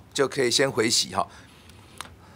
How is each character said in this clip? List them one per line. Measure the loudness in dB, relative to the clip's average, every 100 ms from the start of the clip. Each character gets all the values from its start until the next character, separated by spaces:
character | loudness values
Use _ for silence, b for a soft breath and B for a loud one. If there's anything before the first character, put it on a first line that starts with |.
| -6
就 | -2 -2
可 | 0
以 | 0
先 | 2 2
回 | 2 2
席 | 2 0
哈。 | -4 -4 b b b b b b b b b b